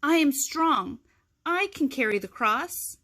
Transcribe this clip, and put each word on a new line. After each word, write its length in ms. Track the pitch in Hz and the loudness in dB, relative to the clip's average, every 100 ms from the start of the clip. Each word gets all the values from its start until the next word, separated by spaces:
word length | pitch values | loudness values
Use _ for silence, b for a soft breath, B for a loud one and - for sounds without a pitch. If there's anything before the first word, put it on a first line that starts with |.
I 140 | 285 330 | 4 4
am 140 | 302 | 4
strong. 680 | 269 - 320 330 269 180 - _ _ _ _ - | 2 -2 0 2 2 0 -10 _ _ _ _ -4
I 220 | 349 392 | -2 -2
can 160 | - 285 | 0 -2
carry 300 | 262 226 202 | 0 0 0
the 80 | 185 | -4
cross. 720 | - 226 220 349 - - - | -2 0 0 -2 -8 -12 -14